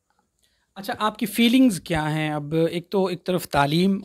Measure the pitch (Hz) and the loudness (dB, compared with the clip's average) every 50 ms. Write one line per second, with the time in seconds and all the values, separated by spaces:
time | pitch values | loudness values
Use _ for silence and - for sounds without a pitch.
0 | _ _ _ _ _ _ _ _ _ _ _ _ _ _ _ 196 196 262 240 - | _ _ _ _ _ _ _ _ _ _ _ _ _ _ _ -12 -10 -10 -6 -4
1 | 214 214 214 - 240 - - - 233 233 240 262 262 254 190 - - - 170 156 | -4 -4 -2 -4 -6 -4 0 2 2 4 6 6 4 4 2 0 -4 -4 -2 -2
2 | 156 151 151 156 156 151 151 151 147 147 160 160 165 165 165 175 170 - - 196 | -2 -2 -2 -2 -2 -2 -4 -4 -6 -2 0 0 0 0 0 -4 -6 -4 -2 -2
3 | 185 185 180 180 - - 180 170 - - - 143 143 143 151 170 185 196 190 190 | -2 -2 -4 -6 -4 -4 -4 -4 -4 -2 0 0 2 2 2 2 2 2 0 -2
4 | - | -4